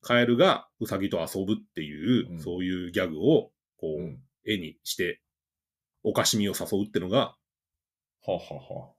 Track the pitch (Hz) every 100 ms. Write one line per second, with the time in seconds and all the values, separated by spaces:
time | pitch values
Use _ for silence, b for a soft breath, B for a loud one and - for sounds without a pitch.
0 | - 120 120 120 185 135 - _ 110 98
1 | 98 90 80 95 95 107 - - 76 73
2 | 85 123 - 87 78 90 92 92 90 90
3 | 92 76 110 160 - _ _ _ 80 78
4 | 85 67 _ _ - 107 78 - - -
5 | 90 - _ _ _ _ _ _ _ _
6 | 110 107 110 117 101 92 87 101 104 -
7 | 90 120 - _ _ _ _ _ _ _
8 | _ _ - 90 - - - - -